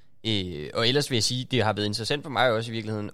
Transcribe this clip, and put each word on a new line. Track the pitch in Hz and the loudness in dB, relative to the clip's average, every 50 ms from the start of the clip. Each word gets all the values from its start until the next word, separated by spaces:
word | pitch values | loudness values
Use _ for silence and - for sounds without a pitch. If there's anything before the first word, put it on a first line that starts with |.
| - - - - - | -20 -20 -16 -8 -4
Øh, | 113 110 98 92 90 85 73 73 69 - | -2 -2 -2 -2 -4 -6 -8 -8 -6 -2
og | - 117 | 0 2
ellers | 117 131 147 143 - | 2 4 2 2 0
vil | 135 | 0
jeg | 113 104 | 0 2
sige, | - 123 127 131 - | 0 0 -2 -2 0
det | - 120 101 | 2 2 4
har | 107 104 | 2 2
været | 104 104 | 2 0
interessant | 104 104 104 113 - 147 147 - | 0 -2 -2 -2 -2 -2 -4 -4
for | 160 | -2
mig | 139 101 123 127 | 2 4 4 4
også | 110 110 113 117 | 4 2 0 -2
i | 113 | -4
virkeligheden | 113 104 107 110 104 104 - | -6 -4 -4 -4 -4 -4 -4